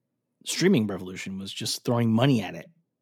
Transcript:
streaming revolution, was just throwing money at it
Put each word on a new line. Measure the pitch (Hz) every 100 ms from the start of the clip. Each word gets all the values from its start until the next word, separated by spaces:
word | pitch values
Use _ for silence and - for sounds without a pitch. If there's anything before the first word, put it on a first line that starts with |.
| _ _ _ _ -
streaming | - 165 131 104
revolution, | 92 92 90 98 95
was | 98
just | - 110 -
throwing | - 120 113
money | 110 139 120
at | 90 85
it | - _ _ _